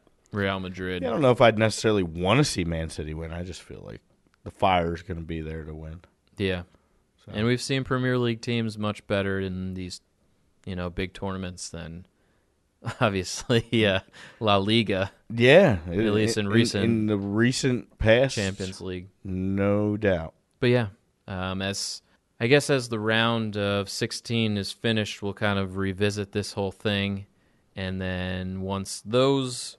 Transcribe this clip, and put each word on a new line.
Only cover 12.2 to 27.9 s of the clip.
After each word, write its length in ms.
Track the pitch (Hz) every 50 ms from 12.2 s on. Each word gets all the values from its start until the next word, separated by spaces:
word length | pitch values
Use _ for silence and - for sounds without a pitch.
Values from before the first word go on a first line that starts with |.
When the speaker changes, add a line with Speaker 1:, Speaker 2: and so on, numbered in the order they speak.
| _ _ _ _ _ _ _ _ _ _ _ _
Speaker 1:
<laughs> 180 | - 123 - -
obviously, 880 | 127 107 98 95 87 - - - - - 123 113 110 - 123 113 107
uh, 140 | 101 95 95 - _ - - - - - -
La 160 | 110 107 101 98
Liga. 540 | 98 104 113 117 107 104 98 92 98 - - _ _ -
Speaker 2:
Yeah, 480 | 113 117 120 131 147 190 202 147 101 82 80
Speaker 1:
At 100 | 87 85
least 420 | 101 113 107 104 107 107 117 113 107
in 80 | 101
Speaker 2:
in, 60 | 101
Speaker 1:
recent 320 | 107 113 120 110 - 101 107
Speaker 2:
in 220 | 117 117 110 107
the 120 | 107 107 98
recent 800 | 98 101 101 113 117 123 127 - - 131 123 104 - - _ -
past, 360 | - 113 113 123 135 131 -
Speaker 1:
Champions 460 | 113 98 95 98 - 95 95 92 -
League. 280 | 98 92 92 90 92 98 _ _ -
Speaker 2:
no 720 | 98 92 92 95 95 98 98 101 101 101 104 104 104 104
doubt. 380 | 110 107 98 92 82 82 - - _ _ _ _ _
Speaker 1:
But 100 | 127 123
yeah, 160 | 123 123 113 101 - _ _ _ _ _ _
um, 340 | - 98 92 92 92 95 95
as, 400 | 95 98 101 - - - - - - _ _ _ _ _ _ -
I 60 | 120
guess 240 | 117 143 143 - -
as 180 | 143 131 120 117
the 120 | 120 107
round 560 | 107 110 110 113 113 117 117 113 113 107 101
of 320 | 104 101 101 101 101 98 -
sixteen 680 | - - 120 113 - - - - 117 117 113 107 104
is 160 | 101 95 -
finished, 500 | - - - 117 110 110 104 - - -
we'll 120 | 101 101 95
kind 240 | - 110 104 101 98
of 180 | 98 92 92
revisit 560 | 98 95 98 92 92 104 104 101 104 98 -
this 200 | - 104 98 -
whole 200 | - 104 101 95
thing. 540 | - - - 107 101 98 98 101 98 95 101 - _ _ _ _ _ _ _ _ _
And 240 | 98 95 92